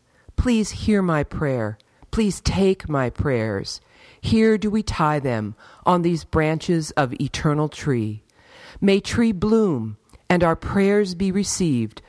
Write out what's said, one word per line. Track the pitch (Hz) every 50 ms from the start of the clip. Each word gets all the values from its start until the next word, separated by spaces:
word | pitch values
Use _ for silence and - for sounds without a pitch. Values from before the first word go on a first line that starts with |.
| _ _ _ _ _ - -
Please | - - 254 233 220 202 - - - -
hear | 220 208 196
my | 185 175 160 147 143
prayer. | - - - 156 139 131 120 110 104 107 - _ _ _ _ - _
Please | - 226 220 196 - -
take | - - - 185 196 190 190 - - 160
my | 147 135 127 117
prayers. | - - - 147 127 113 110 110 101 98 - - - - _ _ _ - - - - _
Here | - - 226 220 220 220 220 196
do | 208 208
we | 202 220 -
tie | - - - 160 151 151 143
them | 135 131 117 110 107 104 113 - - - - - -
on | - 180 175
these | 165 175 170 151
branches | - - - 160 156 156 160 156 - - 170 160 151 -
of | - 151 139 120 - -
eternal | 139 127 - - - 151 147 151 156 147
tree. | - - - 151 127 117 107 107 107 107 _ _ _ _ _ - - - - - - -
May | 190 196 196 202
tree | - - - 233 233 226
bloom | 196 170 202 214 226 226 214 185 143 117 110 110 107 - _ _ - - _ -
and | 180 175 175
our | 165 165
prayers | - - - 196 196 196 196 208 208 208 185 180
be | 170 196 190
received | 180 208 190 - - - 180 160 131 120 113 107 - - -